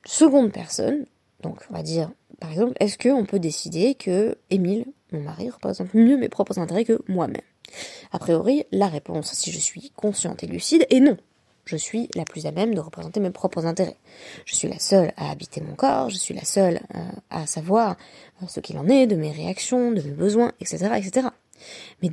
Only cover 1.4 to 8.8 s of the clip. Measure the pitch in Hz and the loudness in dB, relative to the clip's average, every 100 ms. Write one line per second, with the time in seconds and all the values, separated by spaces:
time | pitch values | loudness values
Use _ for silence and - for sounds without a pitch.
1.4 | 165 - - 175 156 165 160 - _ - | -12 -12 -12 -10 -6 -4 -4 -8 _ -18
2.4 | 165 160 240 - 202 - 240 269 196 196 | -8 -2 -2 0 -2 2 2 2 2 -2
3.4 | 165 - 165 165 233 269 - 180 220 - | -2 -4 -6 0 0 0 0 0 0 -2
4.4 | - 190 175 214 247 - _ 160 147 160 | -2 0 2 0 -4 -12 _ -10 -8 -10
5.4 | 233 - - 180 185 220 233 277 - - | -10 -8 -8 -6 0 6 8 6 2 0
6.4 | 196 190 170 175 233 226 - 185 147 - | -2 0 -2 0 2 0 0 -2 -2 -4
7.4 | - _ - - - - - - - 165 | -12 _ -20 -16 -16 -16 -10 -6 0 2
8.4 | 190 285 - 190 | 4 2 2 0